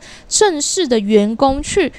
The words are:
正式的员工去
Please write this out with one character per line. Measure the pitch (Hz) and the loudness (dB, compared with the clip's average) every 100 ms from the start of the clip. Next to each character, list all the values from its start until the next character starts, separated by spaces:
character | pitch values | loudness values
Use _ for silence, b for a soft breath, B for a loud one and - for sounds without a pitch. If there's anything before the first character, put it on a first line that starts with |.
| B B B | B B B
正 | - 415 320 | 0 2 0
式 | - - 311 | -4 -2 0
的 | 233 | 0
员 | 202 214 208 226 | 2 2 2 0
工 | 277 269 | 0 0
去 | 294 - 320 | -2 -2 -2